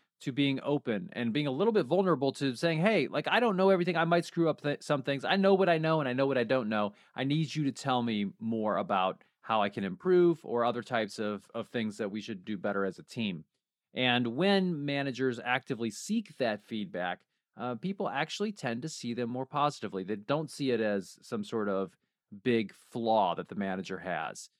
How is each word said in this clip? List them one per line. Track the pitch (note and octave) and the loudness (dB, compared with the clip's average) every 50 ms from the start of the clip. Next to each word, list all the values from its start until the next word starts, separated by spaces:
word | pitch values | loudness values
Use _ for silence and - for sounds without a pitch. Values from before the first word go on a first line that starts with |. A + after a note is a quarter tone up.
| _ _ _ _ | _ _ _ _
to | - D3 | -8 -6
being | B2 C3 C#3+ C#3 C3+ C3 - | -2 0 2 2 0 -2 -2
open | C#3 D3 C#3+ - B2+ A2 G2+ F2 F2 | -2 -2 -2 0 -2 -4 -4 -4 -6
and | - A2 A#2+ A#2 G#2+ | -8 -4 -4 -2 -2
being | C#3+ D3+ C#3+ | 0 0 -2
a | |
little | C3 C#3 G3+ A3+ A3 | 0 0 0 2 2
bit | G#3 D#3 | 2 2
vulnerable | A#2+ D#3+ F#3 G3 F#3 E3 C3 C#3 C3+ | 2 2 2 4 2 2 2 2 -2
to | C3 - C#3+ C#3 B2 | -2 0 -2 -2 -2
saying, | - - E3+ E3 D#3 | 0 0 0 2 2
"Hey, | E3+ A3 A3 F3+ C3 - | 2 2 2 2 0 0
like, | - D3 D3+ D3 | -2 -4 -2 2
I | E3+ A3 | 2 2
don't | A#3+ A#3 F#3+ F3+ | 4 4 4 4
know | F#3+ G3 | 6 6
everything. | F#3+ F3 F3 E3+ E3 E3 | 6 6 4 0 2 2
I | E3 | 2
might | E3+ F3 E3+ E3+ | 4 4 2 2
screw | - - E3+ E3 D#3+ | 0 0 0 2 2
up | D3 - | 2 0
th-, | - D3 C#3+ - | -2 -4 -4 -4
some | - - D3+ C#3 B2 | -2 -2 0 0 0
things. | - C#3 C3+ B2+ | -2 -2 -2 0
I | - E3+ | 2 2
know | G3 F#3+ F#3+ G3 | 4 6 6 6
what | F#3 G3 F3+ | 6 6 6
I | E3+ D#3+ | 4 4
know | D#3 D#3+ D#3+ D#3 | 4 2 2 2
and | D3 B2+ | 2 0
I | B2 | 2
know | C3 C#3 C#3 | 2 2 4
what | C3+ B2+ | 4 2
I | A#2+ | 2
don't | G#2+ C3 C3 A#2 G#2+ | 4 2 2 2 2
know. | A2 G#2+ G#2 G2+ G#2 _ - _ - | 0 0 0 0 -2 _ -20 _ -8
I | - C3 | -4 -2
need | C#3 C#3+ D#3+ D#3+ B2+ - | 0 2 0 0 0 -2
you | D#3 D3+ | -2 -2
to | C#3 - | -2 -2
tell | - - C#3 B2+ B2 | -4 -2 0 0 0
me | A#2 A#2 A2+ G#2 G#2 G2 - - | 2 0 0 0 -2 -2 -4 -6
more | A2 A2+ A#2 A2 G#2+ G#2+ F#2 F2+ | -6 -4 -2 0 0 0 0 0
about | G2+ E2+ G2+ F#2+ F#2 F#2+ F#2 - _ _ _ _ | 0 0 0 2 2 0 -2 -4 _ _ _ _
how | _ - A2+ A2 | _ -2 0 2
I | G2+ G#2 | 2 0
can | G2+ - G2 | 0 -4 -6
improve," | F#2+ F#2+ - - F#3 F3+ F3+ F3 E3+ E3 - - | -6 -6 -4 0 4 4 6 6 6 4 2 -2
or | - A2+ A#2 A#2 | -4 -2 0 0
other | B2 A2+ A#2+ | 0 0 -2
types | A2+ - B2+ A#2 - - - - | -4 -2 -2 -2 -2 -2 -4 -4
of, | A2 G#2 G#2 G2 - _ - | -4 -4 -4 -6 -8 _ -10
of | A#2 G#2+ - | -10 -10 -6
things | - B2 A2 G#2+ G2+ - | -4 -4 -4 -4 -4 -4
that | A2+ G2+ | -6 -6
we | G2 G#2+ | -6 -6
should | G2+ - A2 F#2 F2+ | -8 -8 -10 -10 -8
do | - G#2+ F#2 | -8 -8 -4
better | F#2 G#2 G2+ G2 G2 | -4 -2 0 0 0
as | F#2+ F2+ - | -2 -2 -6
a | - | -14
team. | - - B2 A2+ G2+ F2+ D#2 D2+ _ _ _ _ _ _ _ _ _ - | -14 -6 -4 -4 -4 -4 -6 -10 _ _ _ _ _ _ _ _ _ -4
And | - B2+ B2+ A#2+ B2 B2 A#2 A2+ C3+ | -2 0 2 2 2 0 -2 -2 0
when | F3+ G3+ G3+ G3 F#3 F3+ E3+ D3 C#3+ | 2 4 4 4 2 0 -2 -2 -4
managers | C#3+ C#3+ C#3 C#3 C#3 B2+ A#2 C3 C3 A#2+ A#2 - | -4 -2 -2 -2 -4 -4 -2 -2 -2 -2 -2 -4
actively | A#2+ B2 C3 - - C3+ A2 A#2 A2+ | -2 -2 -2 -2 -4 -6 -4 -4 -4
seek | G#2 - - - G#3 A#3 G3+ - D#3+ - | -4 -6 -6 -4 -4 -4 -4 -6 -6 -2
that | C3 A2+ G#2+ G#2 _ | -2 -2 -2 -4 _
feedback, | - A#2+ G#2+ G2+ F2 G2 F2 F2+ F2+ F2+ - _ _ _ _ _ _ _ - | -8 -8 -8 -8 -6 -6 -4 -4 -4 -6 -6 _ _ _ _ _ _ _ -10
uh, | A2+ B2 B2 | -8 -8 -6
people | A2+ - F#3 G3 - G3+ A#2+ | -6 -6 -8 -6 -4 -6 -4
actually | G#2+ C#3 D#3 - - - G3+ A3 G3+ | -2 -4 -4 -4 -4 -6 -6 -6 -6
tend | - - B2+ A#2 A2+ - | -6 -6 -6 -4 -4 -6
to | D#3+ | -8
see | - - - A#2+ A#2 | -10 -8 -8 -6 -4
them | A#2 B2 A#2 | -4 -4 -4
more | B2 B2+ C3 | -4 -6 -8
positively. | - - C#3+ C#3+ D3 C3+ - - G2+ F2 F#2+ F#2+ | -6 -2 0 0 0 0 -2 -8 -6 -6 -6 -4
They | F2+ A2 | -4 -6
don't | G2+ G#2+ - C#3+ D#3 E3 - | -6 -2 -2 -2 -2 -2 -6
see | - - C#3+ C3 | -8 -4 -2 0
it | A#2+ A2 | 0 2
as | A2 G#2+ G#2 G2 F2 - - - | 2 2 0 0 -2 -6 -14 -20
some | - - B2 G#2+ G2+ | -14 -8 -8 -8 -6
sort | - - A2+ G#2 G2+ | -4 -4 -2 -2 0
of | G2 F#2+ G2 F2+ _ _ _ _ _ _ _ _ G#2+ G2+ - | 0 0 -2 -4 _ _ _ _ _ _ _ _ -16 -6 0
big | B2+ A#2+ A2+ A2 F#2+ - | 2 2 2 2 0 -6
flaw | _ _ _ - B2 A2+ A2+ A2 A2 G2 F2 E2+ | _ _ _ -8 -4 0 2 4 4 4 4 2
that | F2 F2 - | -2 -4 -8
the | G2 | -4
manager | G2 G2+ F#2+ F#2+ F#2+ F2+ - F#2+ E2+ | -4 -4 -2 -2 -4 -6 -6 -8 -8
has. | E2+ F#2 F2 D#2 D#2 A#1+ G1+ - - - _ _ | -6 -6 -4 -4 -4 -6 -8 -12 -16 -20 _ _